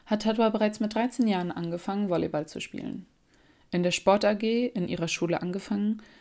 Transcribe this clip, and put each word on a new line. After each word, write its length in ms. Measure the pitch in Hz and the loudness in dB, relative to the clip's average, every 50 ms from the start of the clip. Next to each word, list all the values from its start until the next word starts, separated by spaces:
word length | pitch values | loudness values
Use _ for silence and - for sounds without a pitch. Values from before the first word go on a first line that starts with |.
| - | -6
hat 160 | - 214 214 | -2 -2 0
Tadwa 260 | 214 220 220 226 226 220 | 2 0 2 4 4 4
bereits 300 | 214 214 214 208 214 - | 4 4 2 2 2 0
mit 160 | 220 214 214 | -2 -2 0
dreizehn 320 | 220 233 254 - - 240 220 | 0 0 0 2 2 2 2
Jahren 240 | 196 180 175 175 | 2 2 0 -2
angefangen, 580 | - - 170 170 165 175 - - 196 202 208 196 | -4 -4 -4 -4 -4 -6 -4 -2 -2 0 0 2
Volleyball 380 | 175 160 165 160 - 151 151 - | 2 2 0 0 -2 -4 -4 -4
zu 140 | - - | -8 -10
spielen. 460 | 147 - - - - - - - 180 _ _ _ _ _ _ _ _ _ _ _ _ - | -10 -10 -10 -10 -8 -8 -8 -10 -12 _ _ _ _ _ _ _ _ _ _ _ _ -6
In 100 | - 175 | -2 0
der 100 | 175 180 | 0 0
Sport 320 | 175 - - 202 196 208 214 | 0 0 4 4 4 6 6
A 100 | 208 214 | 2 2
G, 340 | 208 220 220 226 233 247 247 | 2 0 0 0 2 0 0
in 200 | - 214 175 - | 0 -2 -2 -2
ihrer 200 | - 160 165 165 | -2 -4 -4 -4
Schule 340 | - - 170 165 170 - | -2 -2 0 0 0 0
angefangen, 600 | - 180 180 196 - - 214 202 208 208 220 220 - - - - | -2 -4 -4 -6 -4 -4 -2 0 0 0 -2 -2 -6 -18 -20 -20